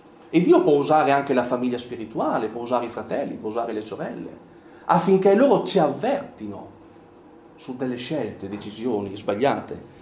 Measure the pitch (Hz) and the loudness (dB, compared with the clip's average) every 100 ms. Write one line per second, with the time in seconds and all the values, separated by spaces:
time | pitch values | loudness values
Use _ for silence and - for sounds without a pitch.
0 | - - - 170 185 339 160 143 139 151 | -20 -20 0 2 6 6 6 4 4 4
1 | 139 139 139 127 120 123 123 120 - 113 | 4 2 2 0 0 -2 -2 -4 -8 -10
2 | 104 165 294 156 107 117 120 120 117 113 | -10 -6 -2 -2 -4 -6 -2 -2 -2 -10
3 | 107 123 143 - 107 113 101 107 104 - | -6 -6 -6 -8 -6 -6 -4 -6 -8 -10
4 | 202 - - - - - - - - 175 | -10 -10 -12 -16 -20 -20 -20 -20 0 2
5 | 190 190 196 196 185 180 - 190 147 131 | 4 4 6 6 6 4 2 2 2 0
6 | 233 269 - - 104 92 - - - - | -2 -2 -6 -12 -12 -12 -14 -20 -20 -20
7 | - - - - - - - 123 131 120 | -20 -20 -20 -20 -20 -18 -12 -6 -4 -4
8 | - 151 107 92 98 104 104 104 123 104 | -4 -4 -4 -8 -10 -10 -10 -6 -2 -2
9 | 101 104 - 101 135 104 - 87 - - | -4 -6 -4 0 0 0 -6 -14 -14 -20